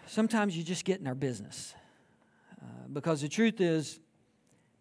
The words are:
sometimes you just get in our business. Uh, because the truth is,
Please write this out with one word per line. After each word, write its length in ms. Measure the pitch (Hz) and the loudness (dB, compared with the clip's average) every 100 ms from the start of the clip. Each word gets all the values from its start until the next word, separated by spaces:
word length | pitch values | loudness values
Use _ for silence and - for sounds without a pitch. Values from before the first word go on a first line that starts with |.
| - | -6
sometimes 500 | - 220 226 208 165 | 0 2 2 2 0
you 80 | |
just 200 | 160 180 | -4 -2
get 140 | 190 185 | 0 -2
in 80 | 139 | -2
our 80 | |
business. 600 | 131 139 107 104 - - - - _ _ _ _ _ _ - | -2 -2 -4 -8 -12 -14 -16 -20 _ _ _ _ _ _ -18
Uh, 280 | 123 120 127 | -16 -14 -10
because 280 | 143 165 151 | -2 0 2
the 80 | 147 | 0
truth 320 | 208 226 220 | 4 4 4
is, 400 | 175 160 143 - - _ _ _ _ _ _ _ | 4 4 0 -8 -20 _ _ _ _ _ _ _